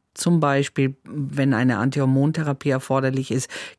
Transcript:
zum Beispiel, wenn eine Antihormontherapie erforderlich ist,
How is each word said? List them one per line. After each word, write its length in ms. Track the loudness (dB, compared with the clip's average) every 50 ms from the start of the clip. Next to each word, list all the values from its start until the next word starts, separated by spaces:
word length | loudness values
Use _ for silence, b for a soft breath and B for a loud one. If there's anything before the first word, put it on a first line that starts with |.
| _ _ -10
zum 240 | -4 0 2 2 4
Beispiel, 560 | 4 2 2 2 0 -2 0 0 0 0 -2 _ -14
wenn 500 | -12 -8 -8 -8 -6 -2 0 2 2 2
eine 240 | 4 4 2 2 2
Antihormontherapie 920 | 0 0 0 0 0 2 2 2 2 2 0 -2 -2 -4 -4 -4 -2 -2
erforderlich 640 | -2 -2 0 0 0 0 0 0 0 -2 -4 -2
ist, 180 | -2 -4 -4 -6 B B B B B